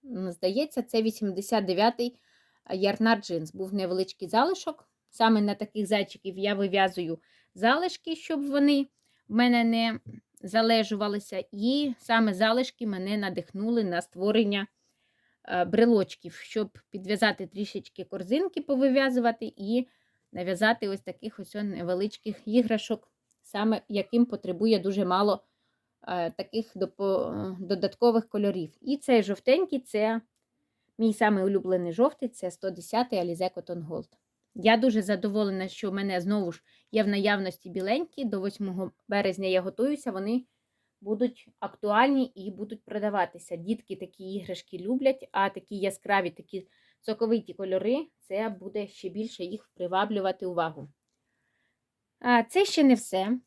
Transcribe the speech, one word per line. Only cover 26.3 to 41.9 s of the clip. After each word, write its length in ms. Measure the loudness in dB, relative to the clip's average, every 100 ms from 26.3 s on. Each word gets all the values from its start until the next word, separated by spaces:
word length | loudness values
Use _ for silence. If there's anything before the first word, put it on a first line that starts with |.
таких 420 | -6 -6 -6 -6 -6
допо-, 560 | -6 -2 0 0 -2
е, 240 | -4 -6 -8
додаткових 680 | -4 -2 -2 2 4 4 0
кольорів. 480 | -2 0 0 -6 _
І 160 | -6 -4
цей 260 | 4 4
жовтенький, 580 | 4 -2 2 2 2 -4
це 400 | -4 0 0 -2 _ _ _ _ _ _ _ 0
мій 160 | 0
самий 300 | 4 2 4
улюблений 480 | 2 0 2 0 0
жовтий, 360 | 2 2 2 -8
це 220 | -6 -10
сто 200 | -6 -8
десятий 480 | -8 -4 -2 0 -2
Alize 360 | -2 -2 -4
Cotton 340 | -4 -10 -10 -8
Gold. 200 | -10 -10 _ _ _ _
Я 220 | 0 4 6
дуже 260 | 4 2
задоволена, 640 | 0 0 0 0 -2 -2 -6
що 220 | -6 -6
в 40 |
мене 260 | -2 -2 -2
знову 320 | 0 0 -2
ж 100 | -6 _ _ _
є 100 | 0
в 60 | 2
наявності 640 | 2 2 0 -2 -8 -10
біленькі. 540 | -6 -2 -2 -2 -6
До 160 | -4 -2
восьмого 520 | -4 -4 -6 -4 -6 _ -4
березня 400 | 0 0 -2 0
я 120 | 0
готуюся, 500 | 0 -2 -2 -2 -6
вони 340 | -6 -2 -2 -4 _ _ _ _ _
будуть 480 | -6 -2 -2 -4 _ _
актуальні 640 | -12 -6 0